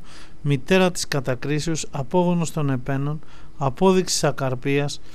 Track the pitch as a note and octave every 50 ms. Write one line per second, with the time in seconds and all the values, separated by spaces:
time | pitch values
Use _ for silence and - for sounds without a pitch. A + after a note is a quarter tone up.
0 | - - - - - - - - - C#3+ C#3+ C3 - - F#3 F#3+ F#3 F3+ F3+ -
1 | - - - C#3+ B2 C3+ B2+ B2+ - C#3 D3+ D3+ D3 E3+ D#3+ D3 - - - C#3+
2 | C3 - - F3+ F3 F3 F3 E3+ E3 D#3 - D#3+ D3 C#3 C3+ B2+ B2+ - C#3 C3+
3 | C#3 D3 D3+ D#3+ - - - - - - - - C#3+ C3+ B2+ - F#3 F#3+ F#3 F#3
4 | F3+ - - - - D3 - - C#3 C3 B2+ B2 B2+ C#3 C#3 C#3+ D3 C#3+ - -
5 | - -